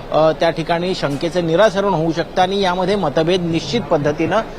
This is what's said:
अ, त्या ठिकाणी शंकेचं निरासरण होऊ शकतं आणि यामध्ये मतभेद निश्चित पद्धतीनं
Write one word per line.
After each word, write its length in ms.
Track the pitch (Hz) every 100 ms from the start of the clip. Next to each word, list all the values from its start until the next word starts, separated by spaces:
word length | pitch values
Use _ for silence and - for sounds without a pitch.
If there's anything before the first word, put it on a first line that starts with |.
| -
अ, 200 | 151 160 156
त्या 100 | 165
ठिकाणी 460 | 160 160 170 180 180
शंकेचं 520 | 147 139 170 180 165
निरासरण 460 | 165 214 190 202
होऊ 180 | 165 165
शकतं 300 | 160 151 -
आणि 200 | 185 202
यामध्ये 340 | 185 180 180 208
मतभेद 460 | 156 160 160 185
निश्चित 400 | 170 165 - 240
पद्धतीनं 600 | - 160 147 151 160 202 220